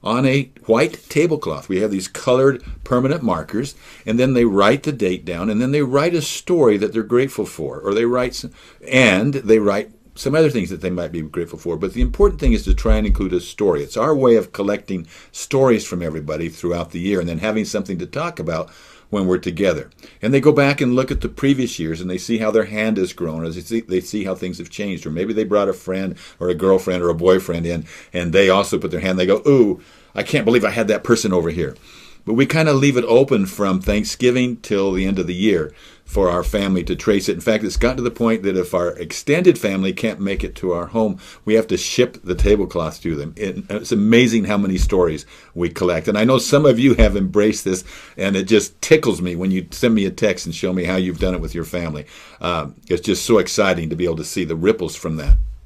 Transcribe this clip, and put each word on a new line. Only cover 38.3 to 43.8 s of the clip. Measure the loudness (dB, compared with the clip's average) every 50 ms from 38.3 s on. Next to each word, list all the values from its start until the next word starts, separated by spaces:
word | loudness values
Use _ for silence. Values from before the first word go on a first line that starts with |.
| 0 0 -2
that | -2 -2
if | -2 -2 -2 -2
our | -2 -2 -2 -4 -6
extended | -10 -10 -10 -10 -2 0 0 4 4 4 4
family | 4 0 -2 -2 0 -2 -2 -4
can't | -2 -4 -4 -4 -2
make | -4 -4 -4 -4 -6
it | -8 -8
to | -6 -4 -2 -2
our | -2 -4
home, | -4 -2 -2 0 0 -2 -6 -12 -20 -20 -12 _
we | 2 2
have | 2 2 2
to | -2 -4
ship | -4 -4 0 0 0 0 0 -14 -6
the | -6 -2
tablecloth | 0 4 4 4 2 2 -2 -4 -4 -4 -4 -8 -8
to | -6 -6 -6
them. | -4 -6 -10 -10
It, | -8 -8 -8 -6 -8 -10 -8
it's | -8 -8